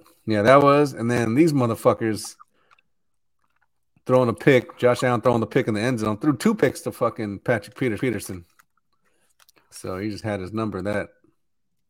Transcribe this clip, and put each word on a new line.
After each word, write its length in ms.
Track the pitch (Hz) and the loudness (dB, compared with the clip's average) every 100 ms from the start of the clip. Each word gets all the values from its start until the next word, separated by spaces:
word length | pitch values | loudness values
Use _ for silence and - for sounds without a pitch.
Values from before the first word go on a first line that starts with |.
| _ _ - | _ _ -4
yeah, 160 | 107 | 2
that 200 | 110 139 | 6 6
was, 300 | 139 143 143 | 6 4 2
and 180 | 127 117 | -2 -2
then 240 | 120 110 | 0 0
these 180 | 120 170 | 2 2
motherfuckers 840 | 143 120 104 127 107 113 101 - - _ _ _ _ _ _ _ _ _ _ _ _ _ _ _ _ - | 2 0 2 2 2 -2 -4 -8 -16 _ _ _ _ _ _ _ _ _ _ _ _ _ _ _ _ 0
throwing 220 | 127 120 | 2 2
a 40 | |
pick, 420 | 107 151 127 - - | 2 4 4 2 0
Josh 240 | 123 120 | 0 2
Allen 180 | 127 120 | 0 0
throwing 200 | 127 117 | 2 0
the 60 | 110 | 0
pick 220 | 135 120 | -2 -2
in 60 | |
the 60 | 104 | -2
end 200 | 120 120 | -2 -2
zone, 180 | 107 104 | -4 -2
threw 180 | 151 139 | -2 0
two 180 | 220 | 0
picks 260 | 220 135 - | 2 0 -2
to 100 | 120 | -10
fucking 480 | - 117 - 104 98 | -4 -4 -4 -10 -6
Patrick 360 | - 113 - - | -2 -4 -4 -6
Peter-, 200 | 131 104 | -4 -4
Peterson. 460 | 131 101 - 92 - _ _ _ _ _ _ _ _ _ _ _ _ | -4 -6 -10 -14 -18 _ _ _ _ _ _ _ _ _ _ _ _
So 280 | - 101 92 | -16 -10 -8
he 120 | 107 | -8
just 140 | 95 | -8
had 160 | 107 98 | -6 -6
his 120 | 92 | -6
number 300 | 110 107 95 | -6 -6 -6
that. 260 | 98 104 - _ _ _ _ _ _ _ | -6 -6 -8 _ _ _ _ _ _ _